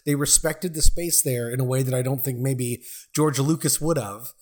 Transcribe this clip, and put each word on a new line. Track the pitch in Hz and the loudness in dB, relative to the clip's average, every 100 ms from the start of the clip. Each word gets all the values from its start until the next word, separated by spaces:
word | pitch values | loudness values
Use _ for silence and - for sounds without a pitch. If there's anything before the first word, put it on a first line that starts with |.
| - | -2
They | 143 | 0
respected | 139 - 160 156 180 | 2 2 2 -4 -6
the | 156 | 4
space | - - 175 - | 6 6 4 0
there | 147 123 117 | 0 -2 -2
in | 123 | -2
a | 127 | 0
way | 131 | 0
that | 131 | 0
I | 127 | 0
don't | 123 135 | -2 -2
think | 139 120 | -4 -2
maybe | 135 127 123 120 - - - | -2 -2 -4 -6 -10 -18 -8
George | - 156 135 | 0 0 2
Lucas | 139 160 151 - | 0 0 0 0
would | - 156 | 0 -2
have, | 104 104 123 - | -4 -10 -14 -18